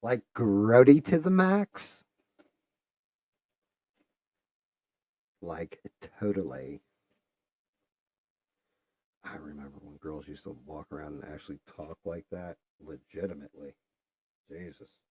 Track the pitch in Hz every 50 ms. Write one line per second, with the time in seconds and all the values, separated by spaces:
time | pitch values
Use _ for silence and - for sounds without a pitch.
0 | - 113 123 117 - _ _ - 120 107 98 98 104 110 113 120 127 139 143 156
1 | 147 - - 165 156 185 185 185 185 185 190 202 208 - _ - - - - -
2 | - _ _ _ _ _ _ _ - _ _ _ _ _ _ _ _ _ _ _
3 | _ _ _ _ _ _ _ _ _ _ _ _ _ _ _ _ _ _ _ _
4 | _ _ _ _ _ _ _ _ _ _ _ _ _ _ _ _ _ _ _ _
5 | _ _ _ _ _ _ _ _ - 87 82 78 85 80 - - _ - _ _
6 | - - _ - - 104 101 95 92 78 65 65 65 65 71 - _ _ _ _
7 | _ _ _ _ _ _ _ _ _ _ _ _ _ _ _ _ _ _ _ _
8 | _ _ _ _ _ _ _ _ _ _ _ _ _ _ _ _ _ _ _ _
9 | _ _ _ _ _ - - 82 78 73 73 73 71 69 69 71 73 73 73 71
10 | _ 78 78 76 69 - 73 71 - - - - - 69 76 73 71 _ - 73
11 | 76 76 73 71 - - 76 71 - - - - _ - - - 78 76 82 _
12 | _ - 85 87 - _ - 92 90 87 85 _ _ _ _ _ 92 90 76 65
13 | _ _ _ - 87 98 92 73 - - _ - - - - _ _ _ _ _
14 | _ _ _ _ _ _ _ _ _ _ - 82 90 87 78 - 101 - _ _
15 | _ _